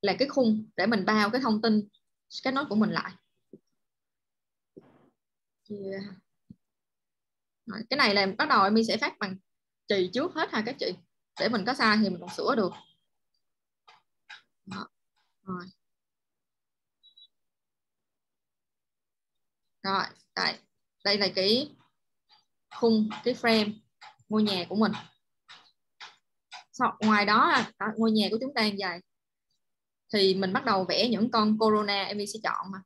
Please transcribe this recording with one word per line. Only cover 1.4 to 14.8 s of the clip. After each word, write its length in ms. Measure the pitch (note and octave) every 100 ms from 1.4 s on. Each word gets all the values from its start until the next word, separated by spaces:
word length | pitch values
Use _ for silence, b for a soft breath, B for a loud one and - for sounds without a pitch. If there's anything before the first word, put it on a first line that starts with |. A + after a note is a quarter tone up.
thông 220 | C4 G#3+
tin 260 | A3+ G#3+ G#3 _ _ _ _
sketch 240 | - E3
note 140 | C4+ D4
của 80 | G#3
mình 140 | G#3
lại. 220 | D#3+ F3+ F#3+ _ _ _ - _ _ _ _ _ _ _ _ _ _ _ - _ _ _ _ _ _ _ _ _
Yeah. 320 | G3+ F#3+ G3 G3+ F#3+ _ _ _ - _ _ _ _ _ _ _ _ _ _ -
Rồi, 160 | G3 A3+
cái 60 | C4+
này 180 | B3+
là 120 | G3+ F#3+ G3
bắt 100 | D4
đầu 120 | A#3+
Amy 240 | G3 A3
sẽ 120 | A3+ G3+
phát 220 | C#4+ -
bằng 180 | G3+ F#3+ _ _ _ _ _
chì 220 | G#3 F3+
trước 220 | A3 E4+
hết 160 | D#4 E4
ha 100 | C4+ G#3+
các 100 | C4
chị, 160 | - F3+ _ _ _ -
để 80 | F#3
mình 160 | A#3 G#3+
có 80 |
sai 240 | C4 A3+ G#3+
thì 80 | G3+
mình 100 | F3
còn 100 | - -
sửa 180 | F#3+ B3+
được. 140 | F3+ - _ _ _ _ _ _ _ _ _ _ _ _ _ _ _ - _ _ -
Đó. 220 | F#3